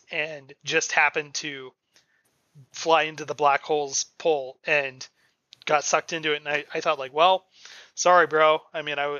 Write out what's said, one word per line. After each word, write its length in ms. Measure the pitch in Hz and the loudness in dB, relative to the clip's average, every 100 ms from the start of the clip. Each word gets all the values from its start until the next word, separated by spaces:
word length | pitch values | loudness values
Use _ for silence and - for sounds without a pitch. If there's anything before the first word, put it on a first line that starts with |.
| _ | _
and 420 | 165 151 147 135 143 | -8 -8 -10 -18 -14
just 280 | 135 156 - | -4 -2 0
happened 400 | - 147 160 147 - | 2 2 0 -6 -10
to 380 | 151 139 127 _ _ _ _ _ _ _ _ 151 131 | -10 -10 -14 _ _ _ _ _ _ _ _ -20 _
fly 320 | - 165 160 | -8 0 2
into 220 | 156 151 147 | 0 -6 -10
the 100 | 143 | 0
black 260 | 143 139 | 2 2
hole's 420 | - 151 143 135 - _ | 0 -2 -2 -4 -6 _
pull 400 | 170 151 131 - - | -2 0 -4 -10 -2
and 400 | 147 135 127 - _ _ _ _ - - | 0 -2 -10 -20 _ _ _ _ -16 -2
got 180 | 151 | -2
sucked 300 | - 160 - | 2 -2 -2
into 180 | 165 156 | -6 -2
it. 40 | 147 | -4
And 100 | 151 | -2
I, 160 | 147 143 | -6 -4
I 60 | 165 | -4
thought, 180 | 170 147 | -2 -2
like, 120 | 131 | -4
"Well, 320 | 143 180 185 - _ - - - - | 2 2 2 -2 _ -20 -20 -20 0
sorry, 320 | 175 180 156 | 4 6 6
bro. 340 | 156 156 156 - | 4 4 4 -2
I 100 | 165 | -10
mean, 160 | 147 143 | -6 -4
I, 40 | |
w-, 160 | 143 | -4